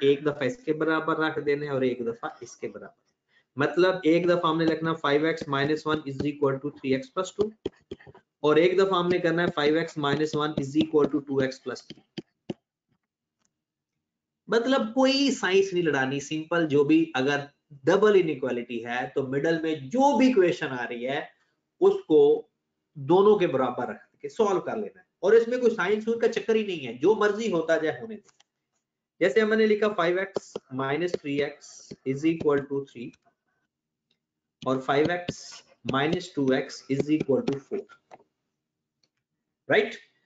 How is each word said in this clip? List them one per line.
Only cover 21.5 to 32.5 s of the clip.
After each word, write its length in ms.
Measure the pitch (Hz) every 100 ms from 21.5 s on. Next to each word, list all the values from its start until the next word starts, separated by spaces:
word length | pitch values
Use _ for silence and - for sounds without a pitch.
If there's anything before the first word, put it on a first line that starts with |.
| _ _ -
उसको 640 | 196 196 - 156 143 151 - _ _ _ _ -
दोनों 400 | 135 180 208 202
के 80 | 170
बराबर 400 | 135 127 120 117
रख 120 | 104 _ _
के 80 | 143
solve 300 | - 208 185
कर 180 | 135 110
लेना 220 | 98 -
है, 60 | _ _
और 120 | 180 226
इसमें 240 | 233 254
कोई 80 | 240
साइन 300 | 214 180 214
सून 180 | 220 233
का 80 | 226
चक्कर 260 | 226 202 220
ही 80 | 202
नहीं 140 | 175
है, 180 | 127 120
जो 180 | 160 214
मर्जी 340 | 208 208 226
होता 260 | 170 156 160
जाए 220 | 156 147
होने 140 | 113 208
दे। 140 | _ _ _ _ _ _ _ _ _ -
जैसे 200 | 175 208
हमने 240 | 220 220 220
लिखा 280 | 208 214 208
five 260 | 170 180
x 320 | 190 - - - - 131
minus 420 | 135 147 175 175
three 220 | 143 143
x 300 | 143 143 - - - - 131
is 180 | 139 160
equal 400 | 165 156